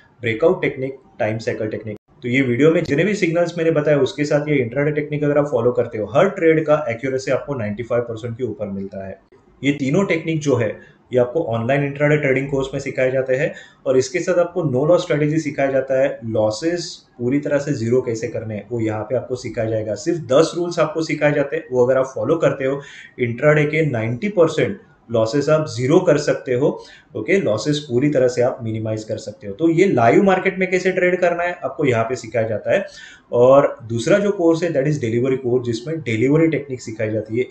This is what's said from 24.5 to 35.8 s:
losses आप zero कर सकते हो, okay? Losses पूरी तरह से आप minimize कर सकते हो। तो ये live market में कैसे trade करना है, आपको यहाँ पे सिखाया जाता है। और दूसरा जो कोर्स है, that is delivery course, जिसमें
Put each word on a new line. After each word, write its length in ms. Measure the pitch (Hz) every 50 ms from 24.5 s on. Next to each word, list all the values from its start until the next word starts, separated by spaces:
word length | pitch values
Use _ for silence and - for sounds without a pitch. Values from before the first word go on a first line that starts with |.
| - 151 127 101 98 - - - - _ _ - 113
losses 360 | 110 110 - 147 143 139 151
आप 180 | 156 156 - -
zero 320 | 107 117 127 131 160 185
कर 160 | 180 165 143
सकते 380 | - - 151 131 - - 135 123
हो, 300 | 123 143 185 - - - - - - _ _ -
okay? 240 | 110 107 - 185 202
Losses 380 | 156 107 107 110 - 151 147 147
पूरी 320 | - - 117 123 143 147
तरह 180 | 143 131 127 123
से 140 | - 120 117
आप 160 | 110 - - 117
minimize 420 | 110 110 110 110 110 110 107 -
कर 120 | - 107
सकते 300 | 101 - - 101 - 107
हो। 60 | 104 98
तो 160 | - 165 170
ये 180 | 160 160 196
live 360 | 202 139 120 117 117 147 190 202
market 360 | 190 185 180 175 190 180 185
में 120 | 185 185
कैसे 220 | 185 175 180 185 180
trade 280 | 185 180 180 180 175
करना 220 | 180 175 170 170 175
है, 160 | 175 175 - 135
आपको 200 | 135 - - 151
यहाँ 200 | 127 117 113 113
पे 120 | - 127
सिखाया 320 | - - 113 - 117 113 110
जाता 240 | 107 101 - 117 139
है। 140 | 196 202 - - - - - - - _ _ 120
और 460 | 120 123 131 135 139 143 - - - 117
दूसरा 360 | 107 113 117 113 160 190 202
जो 120 | 202 202
कोर्स 320 | 196 - 170 165 165 156 175
है, 80 | 170
that 140 | 151 135 127
is 100 | 151 147
delivery 420 | - 123 110 117 120 127 135 131 127 131
course, 180 | 120 123 120 117
जिसमें 360 | 120 110 107